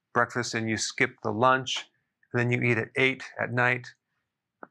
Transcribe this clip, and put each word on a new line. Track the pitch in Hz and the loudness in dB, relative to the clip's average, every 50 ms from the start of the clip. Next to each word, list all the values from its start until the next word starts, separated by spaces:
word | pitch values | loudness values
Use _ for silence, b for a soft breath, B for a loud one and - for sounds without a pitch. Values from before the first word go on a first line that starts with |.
| _ _ | _ _
breakfast, | - 120 120 - - 123 117 - | 2 2 2 2 0 -4 -4 -2
and | - 113 113 110 | -2 -2 0 0
you | 110 | 0
skip | 101 - - - - 131 123 - _ | -2 -2 -4 0 0 0 0 -2 _
the | - 110 | -4 -4
lunch, | 104 107 123 131 131 131 131 135 - - - - _ _ _ _ _ _ _ _ | 0 2 4 4 4 2 0 -4 -6 -6 -8 -10 _ _ _ _ _ _ _ _
and | - 120 | -2 0
then | 120 120 | 0 2
you | 123 123 123 120 | 0 2 2 2
eat | 117 | 2
at | 110 113 - - | 0 -2 -2 0
eight | 131 131 131 131 131 - - - - | 0 2 2 0 -2 -10 -10 -6 -6
at | 113 113 117 | -6 -2 0
night, | 123 123 123 123 123 123 - - _ _ _ _ _ _ _ _ _ _ _ _ _ - - | 0 2 2 0 -2 -6 -12 -20 _ _ _ _ _ _ _ _ _ _ _ _ _ -20 -14